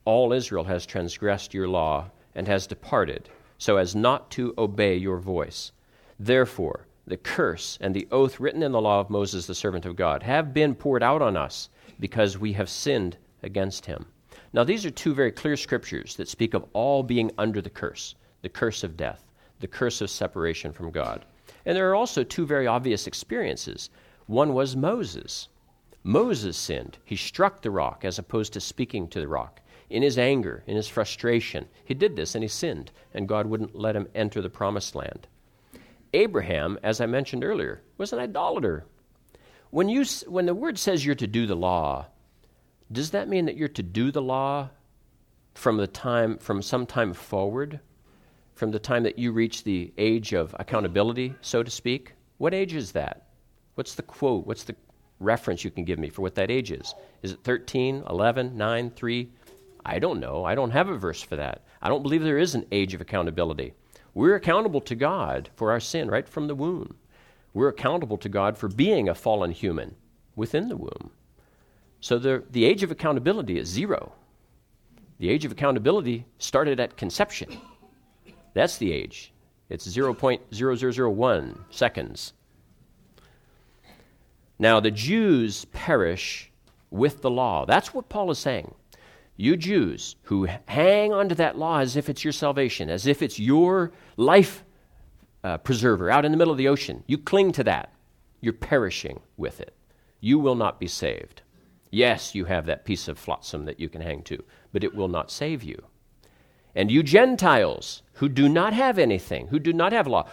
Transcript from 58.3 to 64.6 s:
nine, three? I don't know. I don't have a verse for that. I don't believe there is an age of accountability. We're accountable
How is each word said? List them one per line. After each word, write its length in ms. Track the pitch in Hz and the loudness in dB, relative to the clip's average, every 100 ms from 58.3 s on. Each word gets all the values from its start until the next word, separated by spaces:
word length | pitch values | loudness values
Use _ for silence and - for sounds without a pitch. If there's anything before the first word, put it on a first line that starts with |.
| 123 127 120 | 2 -4 -2
nine, 360 | 107 117 120 | -2 -2 -4
three? 380 | 120 120 120 120 - - - - - - | -6 -4 -2 -4 -14 -20 -20 -20 -14 -6
I 140 | 92 | -2
don't 220 | 170 143 | -2 -2
know. 240 | 62 73 87 | -4 -4 -2
I 100 | 120 | 0
don't 160 | 123 | 0
have 160 | 131 190 | 0 0
a 100 | 139 | -2
verse 240 | 92 - | -4 -6
for 140 | - 76 | -8 -6
that. 300 | 69 - _ - | -6 -8 _ -8
I 80 | - | -2
don't 140 | 139 | 0
believe 200 | 143 160 | 0 0
there 140 | 156 143 | 2 2
is 180 | 175 127 | 2 -2
an 100 | - | -2
age 220 | 101 95 | 0 0
of 80 | 90 | -4
accountability. 720 | - 98 82 80 85 73 62 - _ - _ | -4 -2 -2 -2 -2 -2 -8 -12 _ -20 _
We're 220 | - 151 202 | 2 4 4
accountable 460 | 165 190 | 2 2